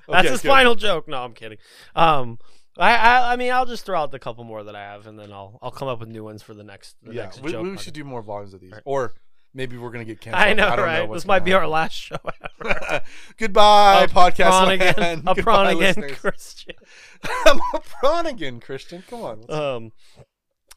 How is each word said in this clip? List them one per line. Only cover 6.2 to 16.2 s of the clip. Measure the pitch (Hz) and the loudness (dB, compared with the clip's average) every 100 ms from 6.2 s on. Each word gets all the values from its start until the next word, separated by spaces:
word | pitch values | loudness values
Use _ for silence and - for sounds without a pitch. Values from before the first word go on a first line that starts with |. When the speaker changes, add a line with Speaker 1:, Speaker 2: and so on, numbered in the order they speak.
Speaker 1:
ones | 107 107 | -16 -18
for | - | -20
the | 107 | -20
next, | 104 98 - - | -20 -20 -20 -20
the | 110 | -16
Speaker 2:
Yeah, | 120 | -14
Speaker 1:
next | 101 131 | -14 -12
Speaker 2:
we, | 143 | -10
Speaker 1:
joke | 165 | -8
Speaker 2:
we | 180 | -8
Speaker 1:
market. | 196 | -10
Speaker 2:
should | - | -12
do | 151 | -12
more | 143 123 | -12 -12
volumes | 104 104 101 | -12 -12 -14
of | 95 | -20
these, | 92 | -20
Speaker 1:
All | 107 | -16
right. | 143 | -6
Speaker 2:
or | 139 120 - - - _ | -4 -4 -8 -16 -20 _
maybe | 135 131 123 | -12 -10 -10
we're | 120 | -12
gonna | 117 113 | -12 -14
get | 107 | -14
canceled. | 113 180 | -4 0
Speaker 1:
I | 202 | 2
know, | 196 202 | 4 2
Speaker 2:
I | - | 0
don't | 175 | -2
Speaker 1:
right? | 160 | -4
Speaker 2:
know | 170 | -4
what's | - | -6
Speaker 1:
This | 190 | 0
might | 190 | 2
Speaker 2:
gonna | |
Speaker 1:
be | 175 | 4
our | 190 | 2
Speaker 2:
happen. | 156 | 2
Speaker 1:
last | 156 156 | -2 -4
show | - - 160 - - - - | -8 -12 -12 -12 -14 -16 -10
ever. | 226 - - 151 - - | -2 -2 0 -4 -4 -8
Speaker 2:
<laughs> | - - | -16 -6
Goodbye, | 220 208 208 208 202 196 | 0 6 6 8 6 6
Speaker 1:
A | 190 | 4
Speaker 2:
podcast | 196 180 180 180 | 6 6 6 4
Speaker 1:
prawn | 185 190 | 4 4
again. | 190 185 165 | 2 2 2
Speaker 2:
land. | 170 165 | 0 -2
Speaker 1:
A | 175 | -2
Speaker 2:
Goodbye, | 185 | 0
Speaker 1:
prawn | 180 196 196 | 2 2 2
again, | 190 190 190 | 2 2 0
Speaker 2:
listeners. | 139 | -4
Speaker 1:
Christian. | - | -8